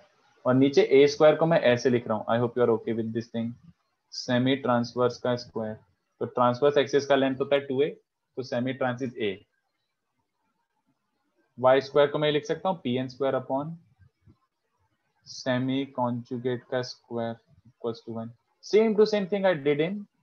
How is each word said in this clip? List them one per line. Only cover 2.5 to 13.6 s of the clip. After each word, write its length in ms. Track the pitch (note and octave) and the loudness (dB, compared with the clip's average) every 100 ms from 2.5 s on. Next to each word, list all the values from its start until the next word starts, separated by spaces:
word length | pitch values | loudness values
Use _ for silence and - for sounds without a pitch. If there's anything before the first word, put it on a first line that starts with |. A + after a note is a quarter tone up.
| A#2+ | 2
you 100 | A#2+ | 2
are 60 | A2 | 2
okay 200 | A2 A2+ | -2 -4
with 120 | A2+ | -4
this 180 | A#2 A2 A#2 | -6 -6 -6
thing, 160 | A#2 B2 - _ _ _ _ | -8 -10 -18 _ _ _ _
semi 420 | - - B2 C3 C3+ B2 | -12 -2 0 0 0 0
transverse 520 | A#2+ A#2 A#2+ B2 A#2+ | -2 -2 -2 -2 -2
का 120 | B2+ A#2+ - | -4 -4 -6
स्क्वायर। 300 | - A2 G#2+ _ _ _ - | -10 -10 -10 _ _ _ -10
तो 40 | A#2 | -6
ट्रांसवर्स 520 | - B2 A#2+ D3 C#3+ | 0 0 2 2 2
एक्सिस 280 | B2+ C#3+ C#3 | 2 0 2
का 100 | C#3 | 2
लेंथ 200 | C3+ C3 | 2 -2
होता 160 | C#3 C#3 | -2 -2
है 60 | C#3 | 0
टू 160 | C3 | -2
ए, 80 | D3 - _ _ _ - | -2 -4 _ _ _ -12
तो 60 | |
semi 300 | B2+ B2 B2+ B2 | -8 -4 -4 -4
trans 260 | B2+ A#2+ B2+ | -4 -4 -6
is 120 | - | -4
A। 100 | G#2+ F#2+ _ _ _ _ _ _ _ _ _ _ _ _ _ _ _ _ _ _ _ _ _ - | -6 -6 _ _ _ _ _ _ _ _ _ _ _ _ _ _ _ _ _ _ _ _ _ 0
वाई 240 | B2 C3+ | 4 4
स्क्वायर 260 | C3+ D3 C#3+ | 4 2 2
को 100 | D3+ | 2
मैं 120 | D3+ | 0
लिख 140 | D3 C#3+ | 0 -2
सकता 240 | D#3+ F#3+ | -4 -4
हूँ 100 | F3+ | -4
पी 120 | - B2 | -4 -4
एन 100 | C3 | -4
square 280 | B2+ C3+ C3 | -4 -2 -2
upon 400 | B2+ C3+ | -4 -6